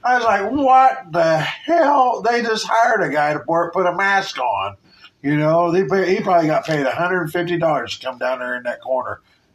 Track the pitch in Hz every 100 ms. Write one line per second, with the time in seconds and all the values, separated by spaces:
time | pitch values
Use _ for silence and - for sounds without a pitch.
0 | 240 247 226 202 202 277 269 262 262 -
1 | 180 170 165 156 151 - - 339 285 285
2 | 247 - 208 240 226 214 - 226 240 220
3 | 160 147 147 147 - 165 170 185 180 170
4 | 196 196 190 - 123 98 98 101 _ _
5 | - _ 139 151 151 165 175 175 190 190
6 | 175 208 190 175 160 147 - 156 135 120
7 | 175 185 160 175 170 170 160 143 113 -
8 | 127 123 123 127 127 123 123 120 127 131
9 | 110 104 _ _ _